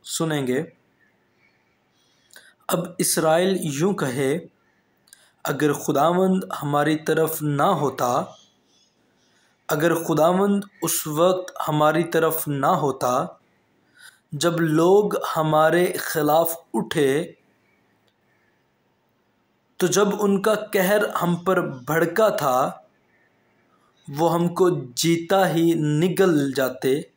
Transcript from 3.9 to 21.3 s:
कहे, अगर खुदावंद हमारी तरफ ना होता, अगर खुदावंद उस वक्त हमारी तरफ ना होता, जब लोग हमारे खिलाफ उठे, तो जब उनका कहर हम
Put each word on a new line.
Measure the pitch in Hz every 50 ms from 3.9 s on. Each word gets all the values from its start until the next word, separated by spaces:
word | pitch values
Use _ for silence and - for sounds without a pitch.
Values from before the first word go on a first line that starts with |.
| 196
कहे, | 196 156 135 123 135 139 135 143 180 - - _ _ _ _ _ _ _ _ _ _ _ _ - - _ _ _ _ -
अगर | - 151 131 151 151 143
खुदावंद | 147 - - 147 135 147 165 175 180 190 190 185 190 185 - -
हमारी | - - 143 147 147 147 151 156
तरफ | 156 156 - 156 160 160 151 160 - 151
ना | 151 147 139 147
होता, | 185 196 151 147 135 131 - 135 120 123 143 190 - - - _ _ _ _ _ _ _ _ _ _ _ _ _ _ _ _ _ _ _ _ _ _ _ _ _ -
अगर | 160 147 147 170 165 165 165
खुदावंद | - 165 151 156 170 180 185 196 202 202 202 196 - _ - -
उस | 160 - - -
वक्त | 160 151 151 170 180 185 185 - - - - -
हमारी | - 151 151 151 151 156 165 175
तरफ | 170 - 165 160 156 - - - 151
ना | 147 139 135 156
होता, | 185 160 147 139 131 - - 123 123 131 165 180 - - _ _ _ _ _ _ _ _ _ _ _ _ - - - _ _ _ -
जब | 139 156 175 165 165
लोग | 165 160 156 160 165 175 190 208 208 190 - - - - -
हमारे | 165 156 156 156 151 156 160 160 175 180 185 180 -
खिलाफ | - - - 165 151 151 147 165 170 165 - - - _ -
उठे, | - 190 - - 165 143 135 135 147 175 - - _ _ _ _ _ _ _ _ _ _ _ _ _ _ _ _ _ _ _ _ _ _ _ _ _ _ _ _ _ _ _ _ _ _ _ _ _ _ _ _ _ _ _ _ _ _ _ _ -
तो | 185 175
जब | 147 190 214 196 190 -
उनका | 208 202 196 190 196 220 214
कहर | - - - - 202 180 180 208 214 208 -
हम | - - 170 175